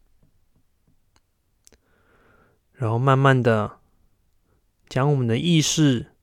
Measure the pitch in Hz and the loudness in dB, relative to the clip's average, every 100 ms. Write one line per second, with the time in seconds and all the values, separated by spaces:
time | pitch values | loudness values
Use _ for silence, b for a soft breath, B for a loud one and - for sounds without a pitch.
0 | _ _ _ _ _ _ _ _ _ _ | _ _ _ _ _ _ _ _ _ _
1 | _ _ _ _ _ _ _ _ _ _ | _ _ _ _ _ _ _ _ _ _
2 | _ _ _ _ _ _ _ _ 113 117 | _ _ _ _ _ _ _ _ -6 -2
3 | 131 135 139 131 120 110 104 - _ _ | 0 2 2 2 2 0 -2 -10 _ _
4 | _ _ _ _ _ _ _ _ _ 127 | _ _ _ _ _ _ _ _ _ -4
5 | 139 143 120 113 165 165 - - 147 120 | -2 0 -2 -2 0 0 0 0 0 0
6 | - _ | -6 _